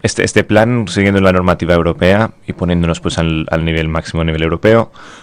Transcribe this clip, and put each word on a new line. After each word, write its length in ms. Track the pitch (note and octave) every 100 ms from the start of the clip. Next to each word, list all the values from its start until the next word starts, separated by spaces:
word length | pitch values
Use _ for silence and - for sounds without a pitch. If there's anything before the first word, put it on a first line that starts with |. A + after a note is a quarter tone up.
este, 220 | A2+ -
este 200 | F#2+ -
plan, 440 | G2+ G#2 A2+ B2 G2+
siguiendo 340 | G2+ G2 G2
la 100 | F#2+
normativa 440 | F#2 F2+ F2 E2 E2+
europea 560 | E2 D#2 F2+ G2+ A2 - -
y 60 |
poniéndonos, 480 | - F2 F2 E2+ E2
pues, 180 | E2+ E2
al, 260 | E2 D#2+ D#2
al 120 | E2
nivel 240 | E2 D#2+ D#2+
máximo, 340 | D#2+ - E2
a 40 | E2
nivel 160 | D#2+
europeo, 500 | D#2+ E2 G#2+ A2+ - - - -